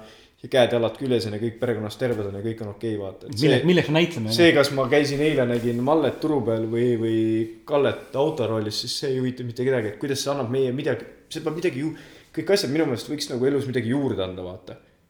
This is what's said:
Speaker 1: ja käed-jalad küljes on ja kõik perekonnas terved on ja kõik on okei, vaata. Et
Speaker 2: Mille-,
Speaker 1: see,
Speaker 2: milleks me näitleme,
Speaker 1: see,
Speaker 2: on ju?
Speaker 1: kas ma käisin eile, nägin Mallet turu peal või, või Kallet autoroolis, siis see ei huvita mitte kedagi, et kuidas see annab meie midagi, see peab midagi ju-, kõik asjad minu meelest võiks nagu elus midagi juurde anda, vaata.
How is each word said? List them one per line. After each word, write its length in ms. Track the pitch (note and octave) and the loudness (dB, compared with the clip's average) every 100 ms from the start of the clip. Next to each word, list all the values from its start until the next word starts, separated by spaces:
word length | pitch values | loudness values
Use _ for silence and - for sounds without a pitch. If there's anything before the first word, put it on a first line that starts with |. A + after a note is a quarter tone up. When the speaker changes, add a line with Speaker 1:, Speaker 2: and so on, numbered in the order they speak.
| - - - _ | -12 -20 -20 _
Speaker 1:
ja 60 | B2 | 0
käed-jalad 480 | C3 A#2 A#2+ A2+ - | 4 4 4 0 -2
küljes 280 | C3+ A#2+ G#2+ | 0 0 0
on 80 | |
ja 60 | G#2 | -4
kõik 160 | A#2 A2+ | -4 -4
perekonnas 380 | A#2+ A2 G#2+ - | -2 -2 -4 -4
terved 280 | B2+ A2 G2+ | -4 -2 -4
on 100 | G2 | -6
ja 40 | A2 | -6
kõik 160 | A2 | -6
on 60 | G#2+ G2+ | -8 -6
okei, 200 | A2+ G#2 | -6 -4
vaata. 280 | G2 - - | -6 -10 -10
Et 140 | G#2+ | 0
Speaker 2:
Mille-, 160 | D3 C#3 | 4 4
Speaker 1:
see, 80 | D#3+ | 4
Speaker 2:
milleks 240 | F3+ D3 | 4 4
me 80 | D#3 | 2
näitleme, 340 | E3+ B2 G#2+ | 2 0 -2
Speaker 1:
see, 120 | A2+ E3+ | 6 6
Speaker 2:
on 80 | |
ju? 40 | D3+ | 6
Speaker 1:
kas 140 | C#3 | 4
ma 140 | C#3 B2+ | 2 2
käisin 320 | C#3+ C#3 C#3 | 4 2 2
eile, 240 | D3+ C#3 B2 | 0 2 2
nägin 320 | A#2+ A#2 A#2+ | 2 0 0
Mallet 360 | B2+ D#3+ C#3 - | 2 2 2 0
turu 200 | D#3 D3 A2+ | 0 0 2
peal 200 | A2+ A2 | 0 0
või, 220 | A#2 B2 A#2 | 0 2 2
või 160 | A2+ A2+ A2 A2 A2+ - - | 2 2 2 0 -2 -8 -2
Kallet 480 | D3 B2+ - - C3 | 2 2 0 -6 0
autoroolis, 680 | D3 - A2 A2+ G#2+ - A#2 | 0 0 -2 -2 -2 -6 -6
siis 140 | - | -6
see 140 | C#3+ C3 | -4 -2
ei 40 | |
huvita 240 | B2+ B2+ | -2 -4
mitte 220 | B2 A2+ B2+ | -8 -4 0
kedagi, 280 | C3 G#2+ | 0 -2
et 60 | G2+ | -4
kuidas 220 | C#3+ B2+ | -4 -4
see 120 | C#3+ | -2
annab 160 | C#3+ A#2+ | -4 -2
meie 200 | C3 C3 | 0 0
midagi, 320 | B2+ D3 B2 - - - | 0 -2 -4 -6 -20 -14
see 120 | D#3+ | -8
peab 160 | D#3 D#3 | -6 -2
midagi 240 | F3+ C3 | -4 -2
ju-, 140 | D#3 D#3 - - - - | -6 -6 -16 -20 -14 -8
kõik 160 | D#3 | 2
asjad 180 | G3+ C3+ | 2 2
minu 140 | D3 D3+ | 0 0
meelest 240 | A#2 - | -2 -4
võiks 200 | D3 - | -8 -4
nagu 140 | B2+ B2+ | 0 0
elus 200 | C#3 A#2+ | 0 -2
midagi 220 | B2 A2 | -2 -2
juurde 340 | C#3 C3+ F#2+ | 0 0 -2
anda, 200 | F#2 F#2 F2+ | -4 -6 -10
vaata. 300 | F#2 - - _ _ _ | -12 -16 -20 _ _ _